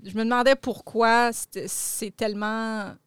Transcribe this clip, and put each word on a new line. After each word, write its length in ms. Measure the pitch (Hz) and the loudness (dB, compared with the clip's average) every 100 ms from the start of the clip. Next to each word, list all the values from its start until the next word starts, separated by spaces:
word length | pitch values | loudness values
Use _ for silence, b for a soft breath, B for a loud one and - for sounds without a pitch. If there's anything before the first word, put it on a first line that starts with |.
| 190 | -8
je 100 | 202 | -4
me 60 | |
demandais 320 | 226 247 247 269 | 0 4 4 4
pourquoi 760 | 262 214 - 220 226 233 240 | 0 -8 -6 2 4 6 4
c'est, 340 | 233 - 190 190 | 0 -10 -10 -8
c'est 480 | - - - 214 - | -6 -6 -6 -8 -4
tellement 800 | 220 202 208 220 226 220 196 208 | -4 -2 -4 -4 -4 -6 -8 -12